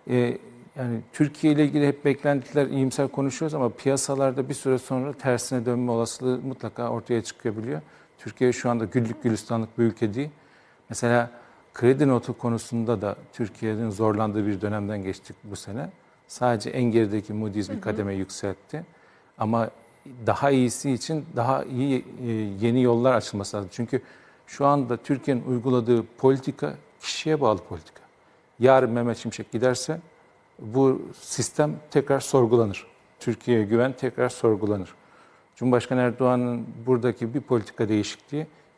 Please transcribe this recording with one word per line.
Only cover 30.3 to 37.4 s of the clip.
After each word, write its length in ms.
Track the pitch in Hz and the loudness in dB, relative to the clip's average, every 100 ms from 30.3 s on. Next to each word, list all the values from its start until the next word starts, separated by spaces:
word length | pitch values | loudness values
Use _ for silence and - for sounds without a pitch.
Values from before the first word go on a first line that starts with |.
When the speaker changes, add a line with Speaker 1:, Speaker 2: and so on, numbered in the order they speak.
| _ _ - | _ _ -16
Speaker 1:
bu 420 | 110 123 135 131 - - | -4 4 4 2 -4 -14
sistem 560 | - - - - 151 147 - | -8 -6 -4 0 -2 -2 -2
tekrar 280 | 151 - 139 | 0 2 0
sorgulanır. 680 | - 135 120 120 110 95 - _ _ _ | 2 4 6 4 2 -2 -12 _ _ _
Türkiye'ye 460 | - 110 - 117 101 | -6 -4 2 2 4
güven 280 | 117 127 | 2 2
tekrar 360 | - 127 120 123 | 0 -4 -2 -2
sorgulanır. 640 | - 117 104 104 104 87 - _ - - _ _ - | 0 2 2 0 -2 -4 -16 _ -20 -20 _ _ -4
Cumhurbaşkanı 460 | 123 123 - 127 | 2 2 2 0
Erdoğan'ın 680 | 123 117 127 123 123 120 113 117 120 | 0 2 2 2 0 -4 -8 -6 0
buradaki 480 | 127 123 113 113 | 2 2 -2 -4
bir 80 | 139 | -6